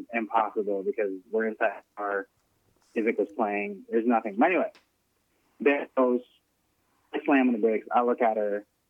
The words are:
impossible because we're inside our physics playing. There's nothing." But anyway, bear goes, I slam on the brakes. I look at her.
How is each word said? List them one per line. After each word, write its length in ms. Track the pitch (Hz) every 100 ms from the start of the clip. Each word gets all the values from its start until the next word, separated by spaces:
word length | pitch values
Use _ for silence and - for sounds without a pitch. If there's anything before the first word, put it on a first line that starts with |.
| 98
impossible 680 | 117 107 117 104 113 101 98
because 280 | 95 101 104 95 90
we're 140 | 110 110
inside 340 | 107 110 98 - -
our 300 | 101 101 98 _ _ _ _ _ _ -
physics 360 | 110 110 98 -
playing. 480 | 107 101 104 98 85
There's 180 | 113 117
nothing." 280 | 113 110 98
But 80 | 170
anyway, 240 | 175 - - _ _ _ _ _ _ _ -
bear 260 | 120 143 - -
goes, 260 | 127 123 - _ _ _ _ _ _ _ _
I 60 | -
slam 240 | - 139 127
on 40 |
the 60 | 117
brakes. 280 | 110 107 -
I 100 | 117
look 200 | 120 120
at 160 | 117 110
her. 280 | 104 101 - _